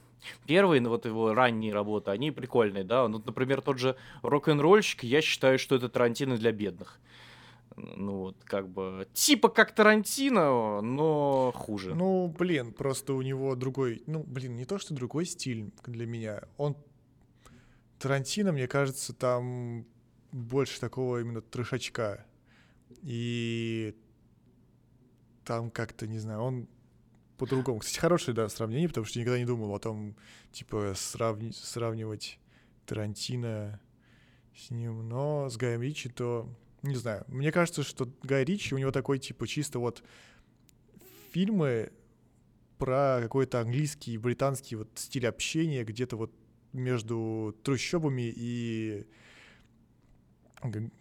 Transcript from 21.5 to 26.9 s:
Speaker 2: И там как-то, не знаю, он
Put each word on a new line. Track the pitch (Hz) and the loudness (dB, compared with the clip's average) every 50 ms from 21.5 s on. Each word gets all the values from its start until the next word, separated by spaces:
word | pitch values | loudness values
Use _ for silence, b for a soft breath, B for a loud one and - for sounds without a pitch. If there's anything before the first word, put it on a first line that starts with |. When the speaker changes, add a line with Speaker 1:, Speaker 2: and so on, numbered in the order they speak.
| - 123 117 - 135 120 - - - - 117 104 98 104 - - _ _ b b b b b b b b b _ - - - | -6 -6 -4 -2 -4 -4 -4 -6 -4 -2 -2 -2 -2 -6 -12 -20 _ _ b b b b b b b b b _ -20 -16 -10
Speaker 2:
И | 143 120 117 120 120 120 120 117 117 117 113 113 113 113 113 110 107 104 - _ _ _ _ _ _ _ _ _ - _ _ _ _ _ _ _ _ _ _ _ _ _ _ _ _ - _ - | -8 -6 -4 -4 -2 -2 -2 -2 -2 -2 -2 -2 -2 -2 -4 -4 -6 -8 -12 _ _ _ _ _ _ _ _ _ -20 _ _ _ _ _ _ _ _ _ _ _ _ _ _ _ _ -20 _ -8
там | - 123 117 117 117 | -4 -4 -4 -4 -4
как-то, | - - 113 113 - - 117 110 | -4 -4 -6 -6 -6 -10 -8 -8
не | 113 110 | -6 -6
знаю, | 107 110 107 107 | -6 -6 -4 -4
он | 117 131 131 123 117 - - _ _ _ | -2 -2 -4 -4 -8 -10 -16 _ _ _